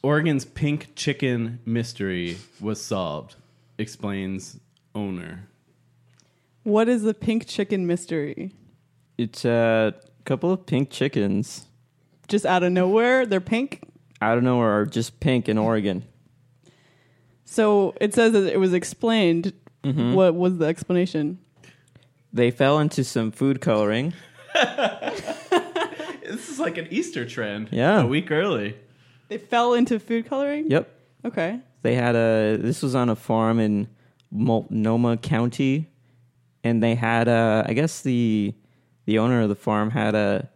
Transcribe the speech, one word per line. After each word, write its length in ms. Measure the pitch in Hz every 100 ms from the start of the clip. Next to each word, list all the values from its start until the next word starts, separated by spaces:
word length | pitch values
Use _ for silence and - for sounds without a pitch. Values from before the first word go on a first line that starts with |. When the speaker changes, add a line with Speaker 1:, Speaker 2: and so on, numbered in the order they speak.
Speaker 1:
Oregon's 420 | 139 147 160 143
pink 440 | - - 147 147 - -
chicken 640 | - 135 135 120 113 120
mystery 720 | - 117 120 - 98 90 87 85 - _
was 220 | 104 107
solved, 540 | - 101 85 76 - - _ _ _ -
explains 800 | 107 - 104 98 95 95 - - _ _ _
owner. 520 | 107 101 90 82 90 98 _ _ _ _ _ _ _ _ _ _ _
Speaker 2:
What 240 | 220 208 226
is 140 | 247
the 120 | 214
pink 320 | 208 - 226 -
chicken 400 | - 196 202 175
mystery? 640 | 175 - 165 147 - 190 - _ _ _ _ _ -
Speaker 3:
It's 280 | 117 -
a 500 | 120 117 117 110 110 - - _
couple 280 | - 180 175
of 140 | 185 -
pink 240 | 127 139
chickens. 760 | - 139 - 101 98 - - - _ _ _ _ _ -
Speaker 2:
Just 180 | 208
out 180 | - 185
of 100 | 180
nowhere, 520 | 180 185 220 240 254
they're 160 | 240 190
pink? 420 | 185 226 277 - - _ _ -
Speaker 3:
Out 180 | 107 117
of 60 |
nowhere, 360 | 127 123 113 104
are 60 | 104
just 340 | 117 113 -
pink 280 | 147 127 110
in 80 | 110
Oregon. 460 | 110 110 101 90 - _ _ _ _ _ _ _ _ _ _ _ _ _
Speaker 2:
So 500 | - - 214 208 190 -
it 120 | 208
says 180 | 240 226
that 200 | 220 190
it 60 | -
was 140 | 190
explained. 800 | 180 180 - 233 226 180 170 185 - - _
Speaker 3:
Mm-hmm. 300 | 139 147 120
Speaker 2:
What 200 | 190 185
was 240 | 170 180 180
the 60 |
explanation? 720 | 156 165 - 180 180 156 147 180 _ _ - _ _ - _ _ _
Speaker 3:
They 180 | - 120
fell 280 | 117 139 151
into 240 | 147 -
some 260 | 127 123 110
food 300 | - 135 127
coloring. 520 | - 110 104 110 147 170 - - -
Speaker 1:
<laughs> 380 | - 240 - 233 - - 415 - - - 349 - 339 330 320 311 - -
This 220 | 220 -
is 100 | 277
like 200 | 330 170
an 100 | 160
Easter 360 | 208 359 - 120
trend. 420 | 120 107 104 110
Speaker 3:
Yeah. 300 | - 139 208
Speaker 1:
A 60 | 123
week 240 | 147 180
early. 460 | 151 196 135 101 107 - _ _ _ _
Speaker 2:
They 80 | 220
fell 360 | - 240 240
into 260 | 240 247 226
food 260 | - 233 226
coloring? 420 | 269 285 294 311
Speaker 3:
Yep. 180 | 147 - _ _ _ 160
Speaker 2:
Okay. 340 | - 165 240 - _
Speaker 3:
They 120 | 120
had 220 | 123 120 117
a, 400 | 113 110 107 110
this 260 | 117 151
was 120 | 139
on 140 | 127 123
a 40 |
farm 460 | 107 - 113 113 113
in 280 | 110 104 110 - _ _ _
Multnomah 840 | 98 110 113 - 110 110 117 120 117
County, 720 | - 113 120 - 135 139 160 _ _ _ _ _ _ _
and 180 | 117 117
they 120 | 113 117
had 320 | 113 117 117
a, 360 | 117 113 107 -
I 60 |
guess 260 | 113 156 -
the, 540 | 139 123 117 107 101 - _ _ _ _
the 140 | - 110
owner 240 | 113 123
of 60 | 107
the 40 |
farm 360 | 101 - 107 107
had 240 | 117 107
a 340 | 107 101 98 -